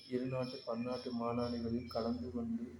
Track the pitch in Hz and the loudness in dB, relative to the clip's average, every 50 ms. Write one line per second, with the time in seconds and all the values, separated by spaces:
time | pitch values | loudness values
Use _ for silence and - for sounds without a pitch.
0 | - 131 127 123 127 131 127 127 127 127 127 - - 123 113 117 120 127 127 123 | -6 0 0 0 2 2 0 0 0 0 -2 -4 -2 -2 0 0 0 0 0 -2
1 | - 131 120 117 117 117 120 120 120 120 120 120 117 113 117 123 123 - - 117 | -2 -2 0 0 2 2 2 2 2 2 0 0 0 2 0 0 0 0 0 2
2 | 110 117 120 - - 127 - - 117 113 113 - - - - | 2 2 2 0 -2 -2 -2 -2 0 0 0 0 -2 -4 -8